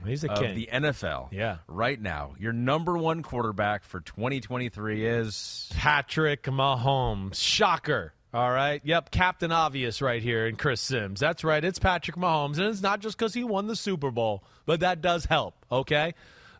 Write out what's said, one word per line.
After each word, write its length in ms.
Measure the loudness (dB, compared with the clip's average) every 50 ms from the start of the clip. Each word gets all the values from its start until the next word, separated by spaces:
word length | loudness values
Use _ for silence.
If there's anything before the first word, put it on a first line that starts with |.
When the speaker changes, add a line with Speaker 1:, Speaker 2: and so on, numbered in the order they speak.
| -4
Speaker 1:
He's 160 | -4 -4 -2
the 100 | -2 -2
Speaker 2:
of 80 | 0 0
Speaker 1:
king. 140 | 0 0 -2
Speaker 2:
the 140 | -4 -4 -2
N 160 | -2 0 0
F 180 | 0 -2 -2 -4
L 260 | -4 -4 -6 -6 -8
Speaker 1:
Yeah. 260 | -6 -4 -4 -4 -4 -6 -10
Speaker 2:
right 320 | -10 -4 -2 -2 -2 -2 -2
now. 360 | -4 -4 -4 -6 -6 -8 -10
Your 160 | -6 -4 -4 -2
number 420 | 0 0 2 0 2 0 0 0 2
one 240 | 2 0 0 -2 -4
quarterback 600 | -4 -2 -2 0 0 0 0 0 0 0 -2 -4
for 160 | -8 -10 -10
twenty 420 | -10 -10 -6 -4 -2 -2 -2 -4
twenty-three 640 | -4 -6 -4 -4 -4 -4 -6 -6 -4 -2 -2 0 0
is 600 | 0 2 0 0 -2 -4 -8 -10 -10 -10 -12 -8 -4 -4
Speaker 1:
Patrick 720 | 0 2 4 4 2 2 0 0 2 2 2 0 0 -2
Mahomes. 920 | -2 0 2 2 2 2 2 2 2 2 4 2 2 0 -2 -4 -6 -4
Shocker. 800 | -2 0 0 4 4 4 4 4 2 2 0 0 0 -2 -4 -10 _ _ _
All 200 | -2 0 2 2
right. 280 | 2 2 2 0 0 -2 0
Yep. 260 | 0 0 0 0 0
Captain 420 | 2 4 4 4 2 0 0 2
Obvious 520 | 2 2 2 2 0 -2 -2 -2 -2 0 0
right 180 | 0 0 0
here 240 | 0 0 2 2 0
in 100 | 0 -2
Chris 260 | 0 0 0 0 0
Sims. 380 | -2 -2 0 -2 -2 -2 -2 0
That's 240 | 0 0 0 0 0
right. 200 | 2 2 2 2
It's 160 | 0 -2 2
Patrick 360 | 2 2 2 2 -2 -6 -4
Mahomes. 420 | 0 2 2 4 2 2 0 0 0
And 80 | 0
it's 160 | 0 0 0 0
not 160 | 0 0 0
just 180 | -2 -6 -4
'cause 160 | -2 -2 -2 0
he 100 | -2 -2
won 220 | 0 0 -2 -2
the 100 | -2 -4
Super 360 | -4 -2 -2 -2 -2 -2 -2
Bowl, 320 | 0 0 0 0 0 -2 -8 -14 -20 -6 _
but 140 | 0 2 2
that 200 | 2 2 2 2
does 240 | 2 2 2 2 2
help, 300 | 2 2 2 2 -2 -6 _ -6 0
okay? 420 | 0 0 2 2 2 2 2 0 -4 -8 -16 -20 -20 -20 -20 -20 -18 -6